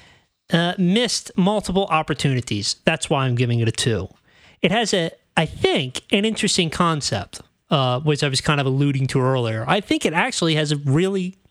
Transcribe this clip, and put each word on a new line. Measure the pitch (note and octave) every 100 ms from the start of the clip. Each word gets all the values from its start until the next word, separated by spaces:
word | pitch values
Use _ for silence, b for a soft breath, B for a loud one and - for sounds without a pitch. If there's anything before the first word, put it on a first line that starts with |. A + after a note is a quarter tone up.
| b b b _ -
uh, | E3+ E3+ F#3+
missed | F3 G#3+ A#3+ - - -
multiple | F3+ G#3+ - F#3 G3
opportunities. | D#3+ D#3 D3 C#3+ B2+ - G#2 G2+ -
That's | - D#3+ -
why | C#3+
I'm | C3 A#2+
giving | B2 A#2
it | A2+
a |
two. | - B2+ G#2 G2 _ b b b b
It | E3
has | G#3+ A3
a, | G3 E3 - _ -
I | D#3+
think, | - F#4+ C#4 B2+ - -
an | G3+
interesting | A3 G3+ G3+ - E3
concept, | - E3+ D#3 - B2+ - - - _ -
uh, | D3 C3 B2
which | D#3 C#3+
I | D3
was | C3
kind | - C#3+
of | C3+
alluding | C3+ C#3+ C3+ C3
to | C#3
earlier. | B2+ C3 A2+ A2 B2
I | G3
think | - D#4
it | F#3+
actually | D#3+ B3 - E3 D3+
has | D3
a | D3
really | C#3+ C#3+ F#3+ G3 F3+ - -